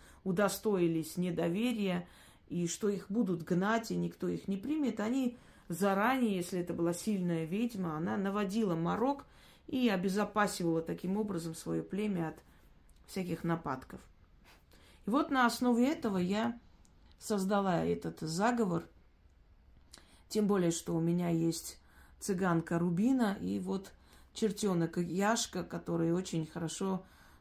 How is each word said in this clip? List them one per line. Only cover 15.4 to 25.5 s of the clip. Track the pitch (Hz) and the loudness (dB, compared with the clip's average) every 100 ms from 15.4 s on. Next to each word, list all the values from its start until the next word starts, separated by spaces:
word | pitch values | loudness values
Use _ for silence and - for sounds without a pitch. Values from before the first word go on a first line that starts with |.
| 240 | 2
основе | 233 247 233 254 | 4 2 4 4
этого | 330 226 190 | 2 0 0
я | 175 208 233 240 - - - - - - | 2 0 -2 -4 -14 -20 -20 -20 -20 -16
создала | - 202 190 202 196 165 | -2 -2 2 2 2 2
этот | 165 175 165 165 | 0 -2 -4 -6
заговор. | 160 165 226 240 180 165 - - - - - - - - - - - - - - - | -6 0 2 2 0 0 -4 -16 -20 -20 -20 -20 -20 -20 -20 -20 -20 -20 -20 -20 -4
Тем | 214 202 | 0 4
более, | 202 170 | 4 4
что | 165 - | 2 -2
у | 165 | 0
меня | 165 175 170 | 2 2 2
есть | 165 165 165 - - - - - - | 2 2 0 -8 -16 -20 -20 -20 -10
цыганка | - 180 185 165 165 170 | -4 0 2 2 2 0
Рубина | 175 175 240 262 214 196 | 2 2 4 4 2 0
и | 180 202 | -2 -4
вот | 185 190 196 - - - - | -2 -4 -6 -18 -20 -20 -18
чертенок | - 220 - 208 170 165 175 | -2 -2 0 0 2 0 0
Яшка, | 170 175 202 233 - | -2 0 2 2 -2